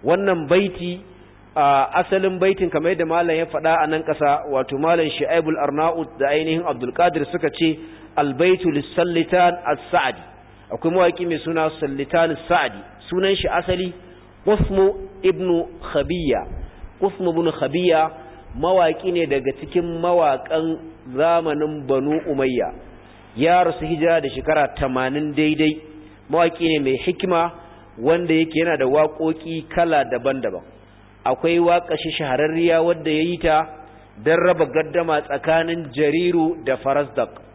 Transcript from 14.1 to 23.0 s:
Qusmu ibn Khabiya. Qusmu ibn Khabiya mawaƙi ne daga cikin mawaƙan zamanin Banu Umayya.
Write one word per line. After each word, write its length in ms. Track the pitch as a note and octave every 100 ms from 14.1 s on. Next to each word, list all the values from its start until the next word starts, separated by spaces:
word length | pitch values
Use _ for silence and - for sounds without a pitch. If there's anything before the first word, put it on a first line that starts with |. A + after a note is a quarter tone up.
| - - - -
Qusmu 400 | G#3 - G3 F#3+ - - -
ibn 420 | F#3 E3 F#3 E3+ - -
Khabiya. 600 | - D3 C#3 F3 D3+ A2 D2+ - - - - -
Qusmu 280 | G3 G3 F3+
ibn 180 | E3 E3+
Khabiya 600 | D3+ C3 D#3 F3+ D#3+ D#3+ - - - - A#2
mawaƙi 520 | D#3+ F#3 E3 D#3 F#3+
ne 140 | F3 D#3+
daga 260 | C#3 C3 C3
cikin 400 | D3 F3+ E3+ E3
mawaƙan 760 | F3 F3 D#3 C3 - D#3+ D#3+ D#3+ - - C3+ B2+
zamanin 720 | D#3+ E3+ E3 D3 D3+ D3+ C3
Banu 340 | C3+ C#3 D#3 E3
Umayya. 400 | C#3 C3+ B2 E2+ - - -